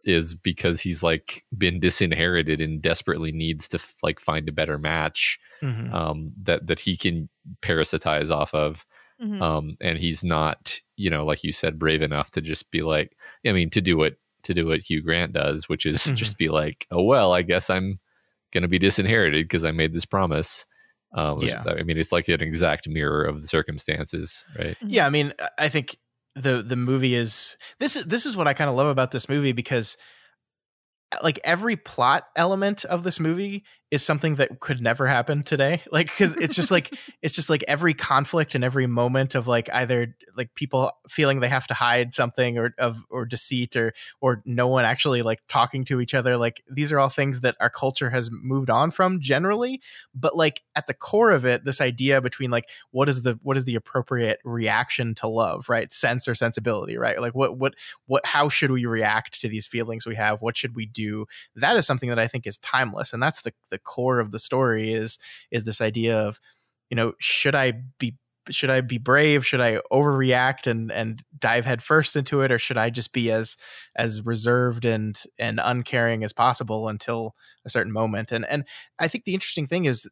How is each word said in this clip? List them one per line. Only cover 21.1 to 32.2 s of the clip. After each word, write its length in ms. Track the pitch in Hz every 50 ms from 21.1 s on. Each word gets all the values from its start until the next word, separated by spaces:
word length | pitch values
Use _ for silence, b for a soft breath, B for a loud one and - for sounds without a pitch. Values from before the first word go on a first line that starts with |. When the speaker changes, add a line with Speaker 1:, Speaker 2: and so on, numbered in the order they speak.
| -
Speaker 1:
Um, 260 | - 78 76 73 78
it's, 60 | - -
Speaker 2:
Yeah. 100 | - - -
Speaker 1:
I 160 | 82 80 80 82
mean, 140 | 85 82
it's, 160 | 80 80 - -
like, 160 | 87 80 -
an 120 | 82 76
exact 460 | 80 80 78 80 87 80 76 73 -
mirror 380 | 76 78 80 73 71 76 76 76
of 160 | 76 73 76
the 60 | 76 78
circumstances, 960 | - 80 76 - 76 71 - - 78 76 76 - - 82 80 80 - - - - -
right? 200 | - - 80 -
Speaker 3:
Mm-hmm. 100 | - 233 202
Speaker 2:
Yeah, 140 | 202 220 156
I 20 | 139
mean, 240 | 143 151 143 143 - -
I, 80 | - - _ - 151
I 20 | 151
think 280 | 127 156 127 - - _ _ _ _ _ _ _ _
the, 240 | 139 131 139 127 120
the 160 | 104 117 127
movie 380 | 123 123 123 135 131 131 127 123
is, 420 | 120 117 110 - - - - - B B B B _
this 180 | 277 294 -
is, 80 | 285 -
this 200 | 165 202 240 233
is 120 | 294 220
what 100 | 190 165
I 60 | 147 135
kinda 180 | - 156 143
love 160 | 123 127 139
about 240 | 151 139 131 127 123
this 160 | - 123 -
movie 240 | - 135 147 143 135
because, 460 | 123 120 120 - 139 120 110 - - b b b b b b b b b _ _ _ _ _ _ _ _ _ _ _ _ _ _ - -
like, 160 | - 160 143 - -
every 320 | 151 175 180 214 233 220
plot 520 | - _ - - - 123 127 135 135